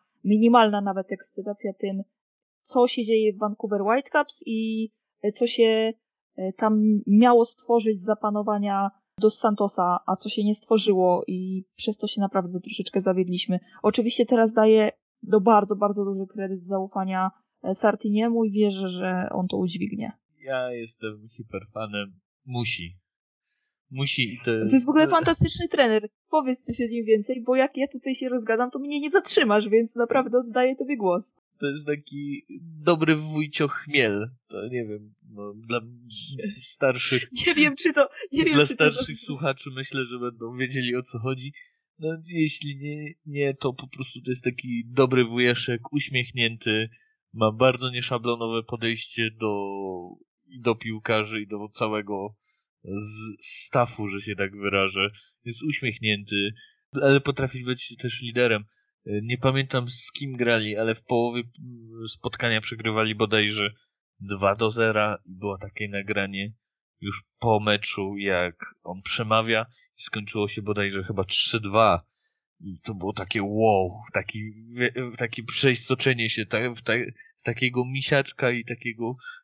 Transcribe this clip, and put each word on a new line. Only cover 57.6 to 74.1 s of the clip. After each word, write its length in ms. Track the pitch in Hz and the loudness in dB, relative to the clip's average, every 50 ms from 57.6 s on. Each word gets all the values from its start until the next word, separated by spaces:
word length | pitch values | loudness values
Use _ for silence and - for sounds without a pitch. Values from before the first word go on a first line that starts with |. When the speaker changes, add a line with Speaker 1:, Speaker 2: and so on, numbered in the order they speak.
| 123 | -6
Speaker 2:
być 300 | 123 127 123 - - 120 - | -6 -6 -6 -8 -16 -14 -8
też 220 | - 120 117 - | -8 -6 -6 -6
liderem. 420 | 123 120 117 123 123 117 110 104 104 _ _ _ _ _ _ _ - | -8 -4 0 2 2 4 2 0 -2 _ _ _ _ _ _ _ -10
E, 60 | 104 101 104 110 | -6 -6 -6 -4
nie 140 | 117 123 | -4 -4
pamiętam, 520 | 123 131 131 131 135 135 135 - 127 123 123 | 0 2 2 2 2 -2 -2 -2 -4 -4 -4
z 220 | 123 - - - | -10 -12 -12 -10
kim 220 | - - 139 139 131 | -10 -8 -8 -8 -4
grali, 440 | 120 120 120 117 110 107 107 104 | 0 2 2 2 2 2 -2 -2
ale 180 | 104 113 113 113 | -2 0 -2 -2
w 80 | - _ | -4 _
połowie, 380 | - 127 117 117 120 117 120 120 120 _ - | -2 0 2 2 0 -2 -4 -8 -8 _ -18
mm, 480 | - 123 120 117 113 113 113 113 113 | -18 -18 -18 -18 -20 -20 -16 -14 -14
spotkania 540 | 110 - - - 120 - - - 117 113 110 | -14 -14 -10 -10 -10 -6 -2 -2 0 0 -2
przegrywali 540 | 110 - 120 110 113 113 107 110 110 110 107 | -4 -6 -8 -6 -4 -2 0 0 0 0 0
bodajże 560 | 107 113 104 110 107 104 104 104 107 101 101 104 _ _ _ _ _ _ _ _ - | 0 0 2 2 2 2 2 0 -2 -2 -4 -4 _ _ _ _ _ _ _ _ -16
dwa 360 | 98 98 101 95 101 98 101 | -10 -8 -4 2 2 2 2
do 140 | 107 117 110 | 2 0 0
zera 480 | 110 117 113 110 107 107 104 107 101 - _ | 2 2 0 2 2 2 0 0 -2 -6 _
i 100 | - 95 | -18 -14
było 220 | 90 104 101 98 | -8 -6 -6 -6
takie 320 | 92 101 101 - - 107 101 | -6 -10 -14 -10 -10 -10 -8
nagranie 640 | 98 98 98 101 104 101 98 98 98 95 101 107 110 _ _ _ _ _ _ _ _ - | -8 -8 -6 -4 -4 -4 -4 -4 -6 -6 -8 -8 -10 _ _ _ _ _ _ _ _ -10
już 220 | - 101 98 - - _ _ - | -8 -8 -8 -8 -12 _ _ -4
po 200 | - 117 110 104 | 0 2 2 2
meczu, 580 | 104 107 104 101 - - - 104 98 98 101 | 2 2 0 0 0 -4 -4 -4 -4 -6 -4
jak 380 | 101 101 98 92 87 90 87 87 - - - - _ - | -4 -2 0 0 0 0 -2 -6 -10 -16 -18 -18 _ -14
on 180 | 87 90 95 | -12 -12 -10
przemawia 640 | 98 - - - 117 110 110 113 110 113 113 110 117 - _ _ _ _ _ | -6 -6 -4 -4 0 2 2 2 2 2 0 0 0 -4 _ _ _ _ _
i 40 | - | -18
skończyło 460 | - - - 110 101 101 - 107 104 | -12 -10 -8 -8 -8 -6 -2 -2 -2
się 140 | 101 - 110 | -2 -2 -6
bodajże 420 | 101 104 104 104 101 98 98 98 95 | -4 -4 -2 0 -2 -2 -2 -6 -6
chyba 200 | 95 101 98 95 | -4 -4 -4 -2
trzy 360 | - - - - - - 113 | -2 0 0 0 2 0 -2
dwa. 460 | 107 98 101 110 113 101 87 85 - _ _ _ _ _ _ _ _ _ _ _ | -2 2 4 6 6 6 6 2 0 _ _ _ _ _ _ _ _ _ _ _
I 200 | - 101 90 - - | -14 -14 -14 -12 -10
to 100 | - 110 | -10 -8
było 200 | 92 90 101 104 | -6 -6 -6 -6
takie 300 | 98 92 92 - 110 101 | -6 -6 -4 -2 -2 -2
wow, 460 | 101 104 110 113 110 104 95 92 90 90 - - - | -2 0 2 4 4 6 4 2 0 -4 -10 -12 -4